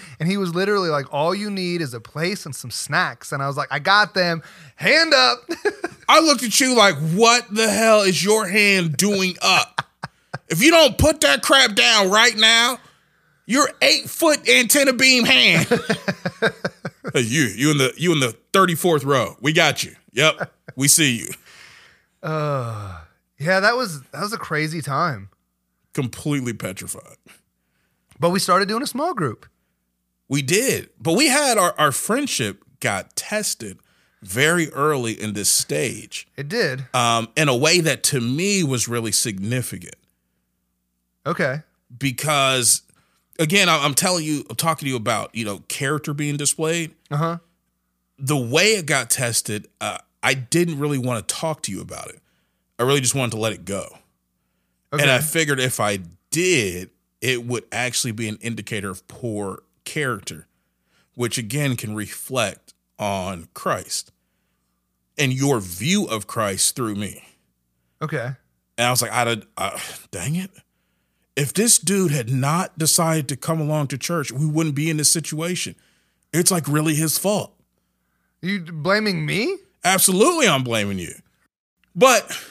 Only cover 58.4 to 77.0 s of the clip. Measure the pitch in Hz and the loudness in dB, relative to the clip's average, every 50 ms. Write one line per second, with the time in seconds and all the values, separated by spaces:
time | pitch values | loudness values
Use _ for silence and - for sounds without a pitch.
58.4 | - 117 113 107 101 - 117 104 95 98 95 - - - - - - 117 107 104 | -8 -8 -8 -8 -8 -8 -8 -8 -8 -8 -10 -12 -16 -20 -16 -10 -8 -8 -6 -6
59.4 | 101 95 92 - - _ _ _ - - - 156 147 131 117 98 - - - 76 | -6 -8 -8 -10 -16 _ _ _ -16 -10 -6 -4 -4 -4 -4 -6 -8 -12 -14 -16
60.4 | - _ _ _ _ _ _ _ _ _ _ _ _ _ _ 120 120 113 - 131 | -16 _ _ _ _ _ _ _ _ _ _ _ _ _ _ -4 -4 -4 -4 -4
61.4 | 117 101 131 147 147 139 123 113 - 107 107 107 104 92 - - - - 131 127 | -6 -4 -4 -2 -2 -2 -2 -4 -6 -8 -6 -8 -8 -8 -10 -14 -12 -6 -4 -2
62.4 | 113 98 - - _ _ - _ _ _ _ - 107 101 101 95 92 95 95 85 | -2 -2 -4 -8 _ _ -20 _ _ _ _ -6 -4 -4 -2 -2 -4 -6 -8 -10
63.4 | 78 - - - - 190 139 98 92 - - - - _ _ _ _ _ _ _ | -12 -16 -14 -8 -4 -4 -4 -4 -4 -8 -10 -10 -10 _ _ _ _ _ _ _
64.4 | _ _ _ _ _ _ _ _ _ _ _ _ _ _ _ - 147 131 131 131 | _ _ _ _ _ _ _ _ _ _ _ _ _ _ _ -2 0 0 0 0
65.4 | 135 143 139 117 98 90 85 92 104 160 190 208 185 - 113 107 101 - - 120 | 2 2 2 0 0 -4 -8 -6 -4 -2 0 0 -2 -2 -4 -6 -6 -6 -4 -4
66.4 | 107 101 95 90 - - - - 120 110 104 101 104 90 - - - - _ _ | -2 -2 -2 0 -2 -2 -2 -2 -4 -4 -4 -6 -6 -8 -10 -14 -20 -20 _ _
67.4 | _ _ _ _ _ _ _ _ _ _ _ - 156 151 160 135 113 127 135 - | _ _ _ _ _ _ _ _ _ _ _ -10 -8 -6 -6 -6 -6 -6 -8 -12
68.4 | _ _ _ _ _ _ _ - 120 123 127 120 120 107 107 123 120 117 117 107 | _ _ _ _ _ _ _ 0 0 2 2 0 -2 -2 0 0 0 0 0 -4
69.4 | - _ - - - 98 - - - - - - - _ - 92 85 135 160 180 | -6 _ -10 -6 -6 -6 -6 -8 -12 -12 -14 -16 -18 _ -12 -8 -6 -4 -4 -4
70.4 | 185 196 _ _ _ _ _ _ _ _ _ _ _ _ _ _ _ _ - 131 | -4 -8 _ _ _ _ _ _ _ _ _ _ _ _ _ _ _ _ -4 -4
71.4 | 143 135 - 185 220 240 - - - 165 196 196 190 165 147 147 117 113 135 131 | -4 -2 0 0 2 4 4 4 2 2 2 2 2 2 0 0 -2 -2 -2 0
72.4 | 135 139 156 175 180 - _ - 160 147 - - 170 165 160 160 143 123 143 - | 0 2 0 0 -2 -4 _ -4 0 0 2 2 2 2 0 0 -2 -4 -6 -6
73.4 | - - 165 160 151 147 151 151 143 123 143 127 - - 170 165 135 - - 131 | -4 -4 -2 -2 -2 -2 -2 -2 -2 -4 -6 -8 -6 -6 -4 -4 -4 -6 -6 -4
74.4 | 156 151 151 156 165 156 139 139 151 165 160 151 147 - - 170 151 - 156 151 | -4 -2 0 0 -2 -2 -2 -2 -2 -2 -2 0 2 2 0 0 -2 -6 -6 -6
75.4 | 165 175 180 170 - - - _ _ _ _ _ _ _ _ _ _ _ - 160 | -6 -6 -6 -6 -8 -10 -12 _ _ _ _ _ _ _ _ _ _ _ 0 0
76.4 | 180 - 190 175 127 - 147 151 151 160 151 147 | 2 2 2 0 0 0 0 2 2 2 0 0